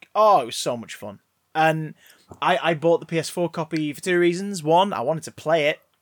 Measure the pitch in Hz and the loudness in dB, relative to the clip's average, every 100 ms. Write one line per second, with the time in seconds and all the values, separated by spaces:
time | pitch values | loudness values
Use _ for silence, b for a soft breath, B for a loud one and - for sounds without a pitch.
0 | - 202 214 175 117 - 147 120 98 - | -4 4 6 6 2 -4 -4 -6 -8 -14
1 | 104 101 _ _ _ 156 160 160 156 B | -16 -16 _ _ _ 0 2 0 -4 B
2 | B B B - 151 180 151 151 165 165 | B B B -4 0 0 0 0 2 2
3 | 160 165 - 180 170 - 156 160 151 - | 0 -6 -4 -4 -4 -4 -6 -4 -4 -4
4 | 190 175 175 175 202 190 147 170 202 113 | 0 2 2 0 -4 -4 2 2 2 -2
5 | 123 160 120 - 151 165 147 160 _ _ | -2 -4 -6 -8 0 2 2 -2 _ _